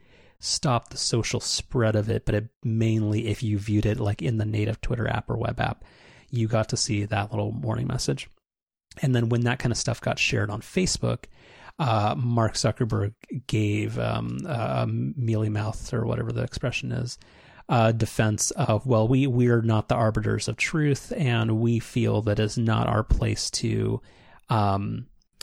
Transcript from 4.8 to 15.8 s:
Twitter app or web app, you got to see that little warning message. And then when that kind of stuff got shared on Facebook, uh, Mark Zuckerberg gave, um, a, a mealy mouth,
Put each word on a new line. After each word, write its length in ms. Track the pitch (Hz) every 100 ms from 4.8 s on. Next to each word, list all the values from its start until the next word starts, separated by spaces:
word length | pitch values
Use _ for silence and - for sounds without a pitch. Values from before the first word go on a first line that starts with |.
Twitter 260 | - 120 113
app 220 | 113 -
or 80 | 117
web 240 | 117 -
app, 240 | 120 - - - - - -
you 180 | 120 110
got 220 | 110 107
to 80 | 117
see 260 | - 104
that 260 | 101 104 101
little 220 | 107 104
warning 360 | - 113 113 131
message. 420 | 127 - 135 - - _ _ _ _ _ -
And 120 | 135
then 140 | 123 117
when 140 | 120
that 160 | 120 127
kind 140 | 123
of 40 | 113
stuff 240 | - 113
got 180 | - -
shared 300 | - 110 104
on 140 | 107
Facebook, 600 | - 190 185 - 120 113 - - - - - -
uh, 360 | 135 110 107 143
Mark 380 | 120 117 110
Zuckerberg 580 | - 113 - 117 107 101 - - 131 -
gave, 500 | 113 104 104 107 120
um, 400 | 113 113 117 123 -
a, 360 | 117 113 127
a 40 | 113
mealy 640 | 113 131 151 113 110 110
mouth, 420 | 107 107 -